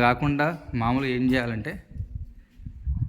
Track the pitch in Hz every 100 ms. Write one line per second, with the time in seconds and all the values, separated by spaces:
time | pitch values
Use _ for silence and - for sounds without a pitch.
0 | 123 123 143 143 147 165 - 120 113 127
1 | 135 123 127 131 117 113 107 196 - -
2 | - - - - - - - - - -